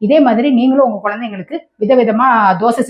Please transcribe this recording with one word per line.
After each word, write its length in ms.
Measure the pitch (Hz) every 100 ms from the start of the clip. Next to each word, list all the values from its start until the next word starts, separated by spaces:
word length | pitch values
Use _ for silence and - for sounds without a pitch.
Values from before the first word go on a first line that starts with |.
இதே 160 | 214 311 262
மாதிரி 220 | 220 294 240
நீங்களும் 280 | 254 269 262
உங்க 120 | 208
குழந்தைங்களுக்கு 520 | 208 220 240 202 180 311 - -
விதவிதமா 460 | 214 254 226 214 262 233 202 175
தோசை 220 | 226 233